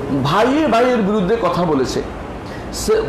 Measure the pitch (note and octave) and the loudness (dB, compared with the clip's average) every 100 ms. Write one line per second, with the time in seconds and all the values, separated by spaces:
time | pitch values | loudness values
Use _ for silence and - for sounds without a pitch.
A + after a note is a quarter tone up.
0 | - C#3 C3 F#3 B3 C#4+ D4+ A3+ B3+ A#3+ | -4 -2 0 2 2 2 2 4 2 2
1 | G3 G#3+ F3+ A#3 F3 E3 F3 C#3 B2 - | 2 0 2 0 0 0 0 2 0 -2
2 | - - - - - - - - - A3 | -6 -8 -12 -12 -12 -10 -10 -4 0 0